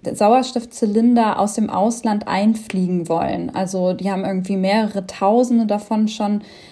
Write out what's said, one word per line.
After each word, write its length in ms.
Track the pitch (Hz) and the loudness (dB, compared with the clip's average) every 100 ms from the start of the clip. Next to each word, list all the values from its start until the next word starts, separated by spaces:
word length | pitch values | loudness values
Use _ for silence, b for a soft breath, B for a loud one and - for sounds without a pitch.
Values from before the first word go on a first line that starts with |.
Sauerstoffzylinder 1400 | - - 208 254 247 247 233 - 220 208 233 240 220 - | -10 2 4 4 2 -6 -8 -4 0 2 4 4 2 0
aus 160 | 208 | -2
dem 160 | 226 214 | 0 -2
Ausland 580 | 185 214 233 226 208 - | 0 0 0 -2 -2 -2
einfliegen 800 | 185 208 226 - 185 180 180 165 | 0 2 0 -4 -2 0 -2 -2
wollen. 460 | 165 - - 170 | -2 -2 -4 -6
Also 400 | - 185 190 180 | -6 -4 -2 -2
die 160 | 180 190 | -2 -4
haben 140 | 190 | -4
irgendwie 320 | 190 185 185 196 | -4 -4 -4 -2
mehrere 500 | 190 214 208 202 190 | 0 0 0 -4 -8
Tausende 580 | - 196 233 247 233 | -2 2 4 4 2
davon 440 | 214 208 - 220 214 | 2 -2 -2 0 0
schon 340 | - 208 208 B B B | 0 -2 -2 B B B